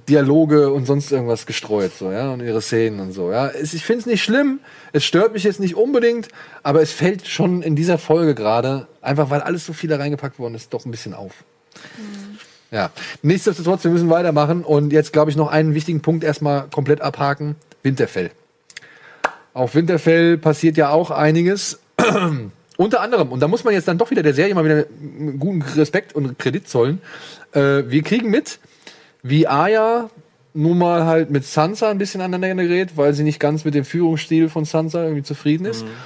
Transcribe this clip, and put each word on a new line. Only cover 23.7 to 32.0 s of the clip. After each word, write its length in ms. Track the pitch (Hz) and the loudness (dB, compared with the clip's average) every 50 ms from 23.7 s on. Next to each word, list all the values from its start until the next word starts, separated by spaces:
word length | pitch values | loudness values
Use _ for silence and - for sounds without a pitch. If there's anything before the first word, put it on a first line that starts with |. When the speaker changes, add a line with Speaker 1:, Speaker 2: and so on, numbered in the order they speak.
| 202 | 0
Speaker 1:
jetzt 140 | 185 - 185 | 0 0 -2
dann 100 | 170 170 | 0 0
doch 120 | 233 - | 0 0
wieder 100 | 277 190 | 0 0
der 120 | 151 151 131 | 2 2 2
Serie 200 | 139 180 202 196 | 2 0 0 2
mal 100 | 175 156 | 0 2
wieder 200 | 156 151 151 143 - - - | 2 2 2 0 -2 -8 -16
einen 400 | 151 143 131 - 151 151 135 139 | -16 -16 -12 -8 -8 -6 -6 -4
guten 220 | 143 202 190 160 | -4 -2 -2 -2
Respekt 520 | 139 135 135 151 147 - - - - - - | -4 -2 0 0 0 0 0 -6 -6 -4 -6
und 240 | 151 139 127 123 - | -6 -4 -6 -6 -4
Kredit 300 | - 131 131 196 - - | -4 -4 -4 -4 -8 -4
zollen. 320 | - 123 117 135 165 190 - - - - - - - - - _ | 0 0 2 0 0 -4 -8 -14 -20 -20 -20 -20 -20 -20 -14 _
Äh, 320 | - 143 139 139 139 143 127 120 | 0 2 2 4 2 0 0 0
wir 140 | 127 156 | 0 0
kriegen 280 | 156 - 202 247 226 220 | 0 2 -2 0 0 0
mit, 300 | 202 285 - - - - _ _ _ _ - - - - _ _ _ _ - | 0 0 -2 -4 -14 -16 _ _ _ _ -20 -20 -20 -20 _ _ _ _ -4
wie 220 | 123 139 156 156 - | 0 2 2 2 2
Arya 640 | 139 143 165 202 220 220 220 226 233 240 226 220 _ - - _ _ _ _ _ - | 2 2 2 2 2 2 2 2 0 -2 -4 -6 _ -20 -20 _ _ _ _ _ -4
nun 240 | 156 151 165 175 175 | 0 2 2 4 4
mal 260 | 175 170 170 165 160 | 2 2 2 2 2
halt 260 | 165 160 165 160 143 | 4 2 2 2 2
mit 140 | 143 139 127 | 0 -2 -2
Sansa 460 | - - 156 156 180 214 - 226 214 | 0 0 0 0 0 0 0 0 0
ein 80 | 208 | 0
bisschen 220 | 196 | 0